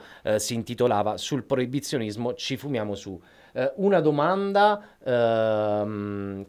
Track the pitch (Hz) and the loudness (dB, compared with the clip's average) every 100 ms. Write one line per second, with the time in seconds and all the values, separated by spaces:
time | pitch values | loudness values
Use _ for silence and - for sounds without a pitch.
0 | - - - 107 - 117 113 120 123 104 | -8 -8 -2 0 0 -4 -4 0 2 2
1 | 104 98 - 143 - 127 123 139 - 135 | 0 -2 -4 -4 -2 -2 0 -4 -4 -4
2 | 110 104 120 123 - 131 143 123 104 101 | -4 -4 -4 -4 -6 -6 -4 -4 -4 -6
3 | 98 90 - - - 120 131 - 196 185 | -10 -14 -16 -20 -10 -4 -4 0 4 4
4 | 151 143 156 196 196 196 208 208 - _ | 4 4 2 0 2 4 4 2 -6 _
5 | - 120 117 113 110 107 107 104 104 104 | -2 2 4 4 2 2 2 0 0 -4
6 | 104 101 98 98 | -4 -6 -6 -8